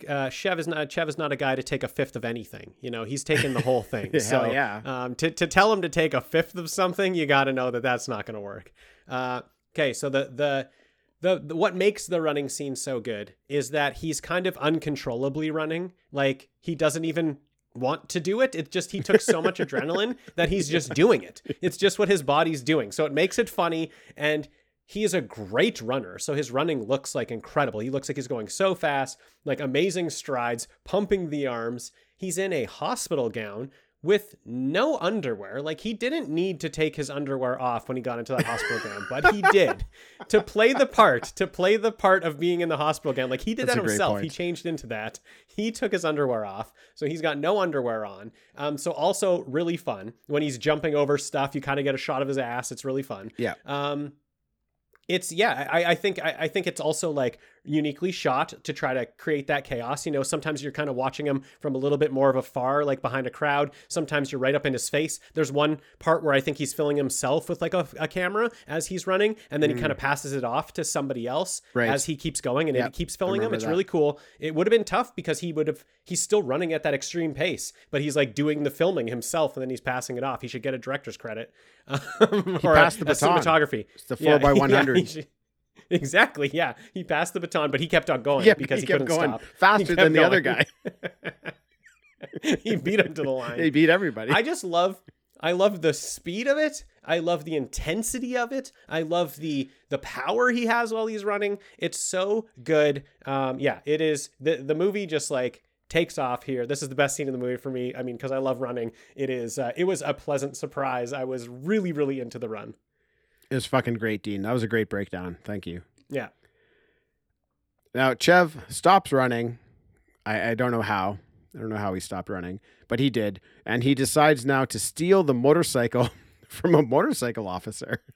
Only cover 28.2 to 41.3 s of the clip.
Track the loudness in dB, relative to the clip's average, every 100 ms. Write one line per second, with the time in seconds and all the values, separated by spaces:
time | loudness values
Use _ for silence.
28.2 | -6 -6 -6 0 0 2 0 0 -2 -8
29.2 | _ _ -6 -4 0 0 0 0 -4 -6
30.2 | -4 -2 -2 -4 -8 _ -4 -2 0 -2
31.2 | -2 -4 -4 -4 -6 -6 -12 _ _ _
32.2 | -6 -4 -2 -2 -4 -6 -4 -4 -4 -2
33.2 | -2 -4 -8 -10 -12 _ _ _ 0 0
34.2 | 0 -16 -10 -4 0 2 0 0 -2 -2
35.2 | -2 -4 -6 -8 -6 -6 -6 -4 -2 -2
36.2 | -2 -2 -2 -2 -6 -2 -2 -2 -6 -6
37.2 | -4 -2 -2 0 -2 -2 -4 -4 -4 -6
38.2 | -2 -2 -2 -4 -4 -4 -6 -10 -8 2
39.2 | 2 4 4 6 4 2 -8 -12 -20 -20
40.2 | 2 2 2 4 4 4 4 6 6 6
41.2 | 0